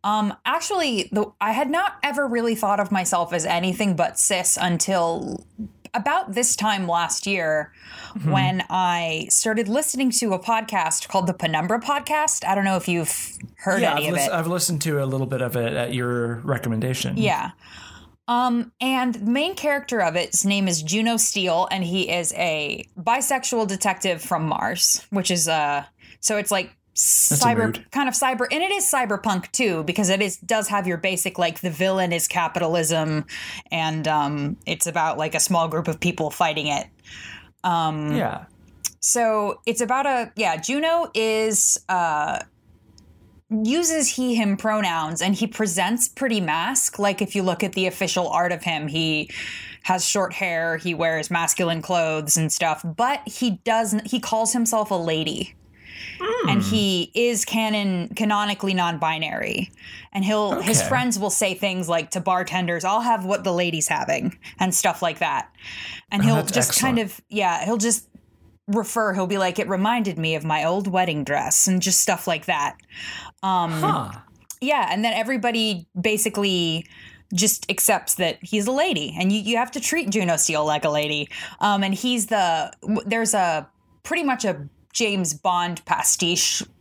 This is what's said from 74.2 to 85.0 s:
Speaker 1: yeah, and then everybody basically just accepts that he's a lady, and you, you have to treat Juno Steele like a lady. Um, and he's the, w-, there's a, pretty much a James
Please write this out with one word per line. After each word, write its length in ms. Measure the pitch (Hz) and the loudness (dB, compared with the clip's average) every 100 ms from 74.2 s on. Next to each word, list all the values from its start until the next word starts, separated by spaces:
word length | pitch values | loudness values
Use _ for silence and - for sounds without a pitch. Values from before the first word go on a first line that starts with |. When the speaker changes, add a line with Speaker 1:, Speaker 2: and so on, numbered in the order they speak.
| - - _ - | -18 -20 _ -6
Speaker 1:
yeah, 280 | 254 285 190 | 0 2 2
and 140 | 180 | 0
then 80 | 226 | 0
everybody 760 | 220 226 262 240 226 220 185 165 180 | 0 0 0 0 0 0 -2 -6 -2
basically 840 | 196 214 220 208 202 180 170 160 - - - - _ | 0 2 0 0 0 2 0 -2 -6 -20 -20 -20 _
just 340 | 175 208 - - | 2 2 2 -2
accepts 440 | - - 196 - | 0 2 2 0
that 240 | - 170 - | 0 0 -2
he's 240 | - 214 202 | -2 0 0
a 60 | |
lady, 420 | 262 359 190 147 160 | 2 2 0 -4 0
and 140 | 185 | 0
you, 80 | 214 | 0
you 160 | 202 233 | 0 0
have 140 | 247 | 0
to 80 | 277 | -2
treat 300 | - 320 262 | -2 0 0
Juno 260 | 214 180 160 | 0 2 2
Steele 280 | - 151 | 2 2
like 200 | 151 151 | 2 2
a 60 | 156 | 2
lady. 380 | 151 151 147 147 - - - | 0 0 -2 -4 -10 -14 0
Um, 220 | 208 202 | 2 4
and 100 | 196 | 2
he's 320 | 190 254 247 208 | 0 0 0 2
the, 460 | 220 180 160 - - | 2 4 2 -2 -6
w-, 200 | - 214 208 | -2 -2 0
there's 280 | 226 220 | 0 2
a, 340 | 214 180 156 147 _ _ _ | 2 2 0 -4 _ _ _
pretty 180 | - 339 | -4 -2
much 220 | 294 247 | 0 0
a 240 | 208 151 143 _ _ | -2 -2 -8 _ _
James 400 | - | -2